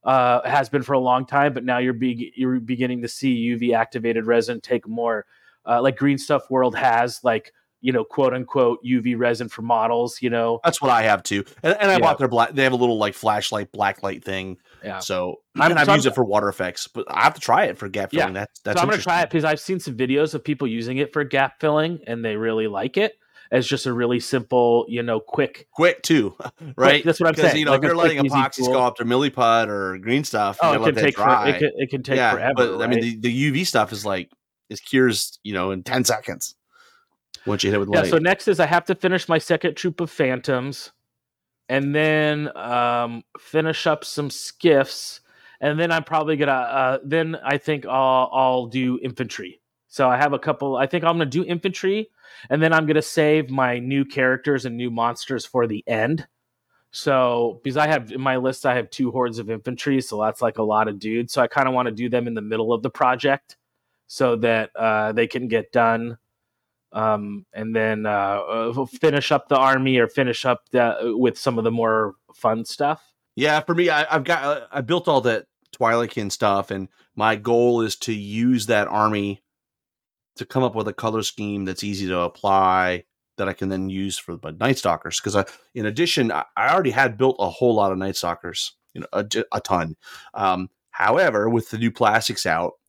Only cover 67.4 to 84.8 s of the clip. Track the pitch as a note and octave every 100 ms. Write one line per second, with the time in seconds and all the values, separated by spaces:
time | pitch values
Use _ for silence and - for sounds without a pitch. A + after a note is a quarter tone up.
67.4 | F#2+ - A2 A2+ A2 G#2+ G#2+ G#2 G2 G2+
68.4 | F2 A2+ A2+ A#2+ B2+ B2+ D#3+ C#3+ - D3
69.4 | - C#3 C3+ C3+ C3+ C3 A#2 - B2+ A#2
70.4 | C3 A#2+ _ B2+ A#2+ - A#2 A2 B2+ A2+
71.4 | - A#2 A2+ A#2 A2+ A2 G#2+ - _ _
72.4 | A#2+ A2+ A2+ - D3 D#3 _ _ _ -
73.4 | D3 D3+ D#3 E3+ F3 D3+ D#3 D#3 C3+ E3+
74.4 | C#3 D3 A#2 C#3 A#2+ F3 F3 C#3+ A#2+ A2
75.4 | - _ _ - A#2 A#2 A#2 - G#2 -
76.4 | G#2+ G2 G2 G2 F#2+ _ _ - A2 G#2+
77.4 | G#2+ A#2 A#2+ A#2+ A2 - - G#2+ G2+ G#2+
78.4 | A#2+ B2 G#2+ A2 G#2 G#2 G#2+ G#2+ G2+ G2
79.4 | _ _ _ _ _ _ _ _ _ -
80.4 | - C3+ B2+ G#2+ G#2 - A2+ A2 G2+ -
81.4 | G#2 G2+ F#2+ F#2 G#2 G2 F#2+ F2+ F2 -
82.4 | G2+ F#2+ F#2+ F#2 F#2 F2+ - _ _ -
83.4 | G2 F#2 F#2+ F#2+ F#2+ F#2+ G2 - - E2+
84.4 | D#2 D#2+ A2+ C3